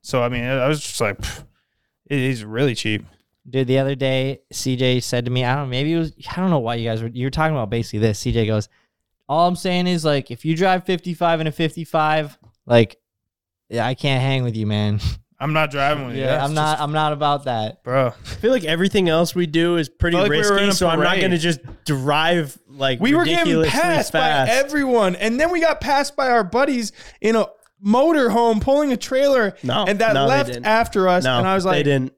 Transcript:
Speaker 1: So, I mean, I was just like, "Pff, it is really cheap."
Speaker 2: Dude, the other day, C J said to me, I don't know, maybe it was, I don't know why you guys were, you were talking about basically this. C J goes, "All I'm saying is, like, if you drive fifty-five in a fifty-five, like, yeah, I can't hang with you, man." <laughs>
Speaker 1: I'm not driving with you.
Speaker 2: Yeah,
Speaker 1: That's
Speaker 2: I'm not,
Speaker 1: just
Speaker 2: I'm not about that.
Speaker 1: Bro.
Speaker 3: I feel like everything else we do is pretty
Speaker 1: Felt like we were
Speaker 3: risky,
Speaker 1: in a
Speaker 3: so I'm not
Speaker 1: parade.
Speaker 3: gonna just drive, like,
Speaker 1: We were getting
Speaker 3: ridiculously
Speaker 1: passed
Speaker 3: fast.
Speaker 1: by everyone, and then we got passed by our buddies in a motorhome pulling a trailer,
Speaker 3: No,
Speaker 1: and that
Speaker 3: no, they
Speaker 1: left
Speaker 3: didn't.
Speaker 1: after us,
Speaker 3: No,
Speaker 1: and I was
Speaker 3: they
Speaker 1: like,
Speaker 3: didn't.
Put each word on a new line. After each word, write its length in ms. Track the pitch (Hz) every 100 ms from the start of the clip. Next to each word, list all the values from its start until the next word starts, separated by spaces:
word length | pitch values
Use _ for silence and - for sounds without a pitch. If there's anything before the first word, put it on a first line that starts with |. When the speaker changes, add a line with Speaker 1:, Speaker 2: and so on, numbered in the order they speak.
Speaker 1:
So, 200 | - 131
I 60 | 120
mean, 160 | 123
I 220 | 123 135 131
was 120 | 151
just 200 | - -
like, 180 | 110 98
"Pff, 240 | - - - _ _ _ _ _ _
it 120 | 143
is 260 | 127 123
really 300 | 107 110 139
cheap." 320 | 113 110 107 - _ _ _ -
Speaker 2:
Dude, 180 | 131 123
the 100 | 131
other 160 | 135
day, 460 | 135 131 131 135 131 _
C 240 | - - 127
J 240 | 131 127
said 240 | - 123
to 60 | 120
me, 140 | 127
I 100 | 123
don't 100 | 139
know, 60 | 135
maybe 220 | 127 151
it 40 | 165
was, 140 | 160 - -
I 60 | -
don't 140 | 190
know 80 | 156
why 160 | 113
you 120 | 117 113
guys 140 | 110
were, 60 | 113
you 160 | 120 135
were 40 |
talking 240 | 135 160 151
about 140 | 107
basically 300 | 117 113 107
this. 180 | 110 101
C 140 | 127
J 140 | 117 110
goes, 220 | 107 - _ _ _ _ _ -
"All 180 | 151 175
I'm 60 | 180
saying 300 | 190 180 180
is, 180 | 180
like, 260 | 156 143 -
if 120 | 120
you 120 | 156 160
drive 280 | 190 185
fifty-five 560 | 180 180 180 160 170 165
in 60 | 156
a 60 |
fifty-five, 840 | 147 160 165 160 165 156 156 147 - - _ -
like, 320 | 120 110 - _ _ _ _ _ _ _
yeah, 180 | 117 113
I 80 |
can't 260 | 135 143 135
hang 200 | 131 135
with 120 | 123 110
you, 100 | 107
man." 340 | 104 104 104
<laughs> 60 | - - _ _
Speaker 1:
I'm 140 | 151
not 180 | 156 151
driving 360 | 139 139 151 131
with 100 | 131
you. 60 |
Speaker 2:
Yeah, 160 | 131 151
Speaker 1:
That's 60 | 139
Speaker 2:
I'm 60 |
not, 180 | 156 156
Speaker 1:
just 80 | 151
Speaker 2:
I'm 100 | 147
not 200 | 156 151
about 320 | 147 147 143
that. 380 | 139 117 107 -
Speaker 1:
Bro. 220 | - 131 127
Speaker 3:
I 40 | - - -
feel 160 | 220
like 120 | 254
everything 440 | 165 165 190 208 180
else 260 | 160 170
we 120 | 180 175
do 300 | 160 170 170
is 120 | 143
pretty 280 | _ 170 175
Speaker 1:
Felt 140 | 202
like 0 |
we 60 | 151
were 40 | 208
Speaker 3:
risky, 80 | 196
Speaker 1:
in 40 | 202
a 20 |
Speaker 3:
so 160 | 190 175
I'm 120 | 160
not 100 | 175
Speaker 1:
parade. 120 | 196
Speaker 3:
gonna 160 | 190 175
just 220 | 170 160 - -
drive, 720 | - 139 135 147 165 175 147 - _
like, 320 | 139 135 123
Speaker 1:
We 140 | 233
were 100 | 311
getting 140 | 330 339 330 -
Speaker 3:
ridiculously 120 | 160
Speaker 1:
passed 420 | 269 339 320 -
Speaker 3:
fast. 360 | 156 156 147 135
Speaker 1:
by 40 |
everyone, 640 | 247 277 294 269 240 190 180
and 220 | 220 240
then 120 | 330
we 80 | 349
got 200 | 320 302
passed 360 | 233 285 277 -
by 120 | 262
our 140 | 240
buddies 480 | 185 233 285 247 214 - - -
in 140 | 214 226
a 100 | 196 - _ _
motorhome 760 | 196 240 311 311 240 220 233 220
pulling 300 | - 285 294
a 40 | 240
trailer, 580 | - 262 285 262 208 -
Speaker 3:
No, 220 | 127 120 190
Speaker 1:
and 120 | 202
that 160 | 226
Speaker 3:
no, 80 | 208
they 60 | 139
Speaker 1:
left 240 | 269 277
Speaker 3:
didn't. 140 | 120 214
Speaker 1:
after 420 | 220 226 202 185
us, 160 | 180
Speaker 3:
No, 120 | 131 123
Speaker 1:
and 80 | 185
I 60 | 190
was 80 |
Speaker 3:
they 60 | 185
Speaker 1:
like, 140 | 147
Speaker 3:
didn't. 280 | 143 139 131